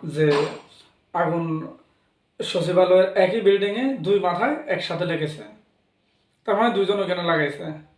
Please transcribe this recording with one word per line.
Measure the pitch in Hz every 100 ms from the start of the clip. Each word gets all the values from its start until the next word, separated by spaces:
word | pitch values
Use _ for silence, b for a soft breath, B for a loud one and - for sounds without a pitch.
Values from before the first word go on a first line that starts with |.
যে | 165 147 151 143 156 - - b b b _
আগুন | 170 165 170 165 160 160 - _ _ _ _ _ _
সচিবালয়ের | - 180 165 180 180 185 185 202
একই | 180 226
বিল্ডিংয়ে | 196 196 202 214 269 262
দুই | 165 202
মাথায় | 180 175 247 302 -
একসাথে | 180 - 170 175
লেগেছে, | 156 151 - 107 - _ _ _ _ _ _ _ _ -
তার | 202
মানে | 233
দুইজন | 196 190 202
ওইখানে | 180 180
লাগাইছে। | 170 165 143 139 156 151 -